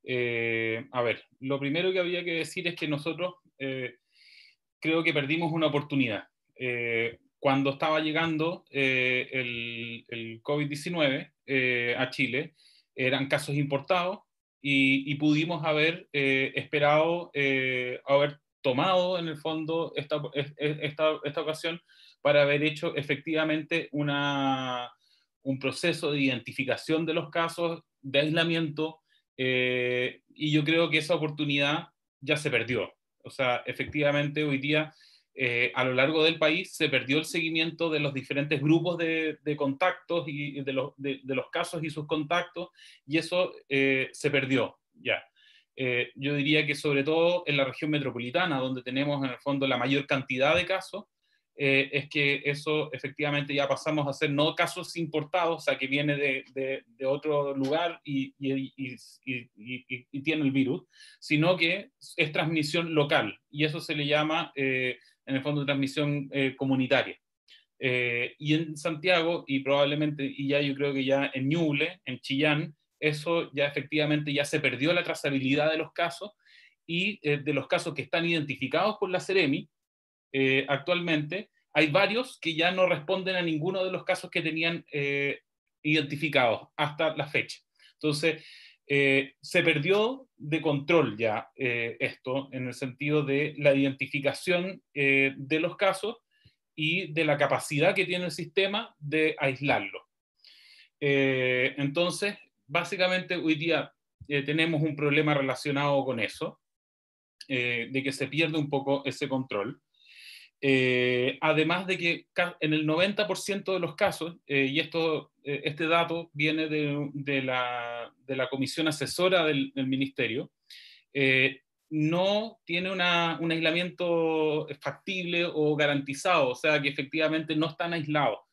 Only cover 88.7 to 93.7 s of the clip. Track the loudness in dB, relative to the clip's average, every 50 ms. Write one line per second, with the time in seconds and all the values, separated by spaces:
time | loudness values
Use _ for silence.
88.7 | -20 _ _ 0 2 4 4 4 4 4 2 -2 _ _ -16 0 0 4 4 4
89.7 | 2 2 2 2 4 4 4 0 -2 -6 -12 _ _ _ -6 -4 -4 0 0 0
90.7 | 0 0 2 4 4 4 4 4 0 0 0 0 0 -2 -6 -10 _ -4 -2 -2
91.7 | -2 -2 -4 -4 -4 -4 -4 -6 -6 -8 _ -4 -4 -4 -6 -6 -10 -8 -8 -8
92.7 | -8 -8 -8 -10 -8 _ -2 0 0 0 2 0 0 0 -2 -2 -6 2 4 4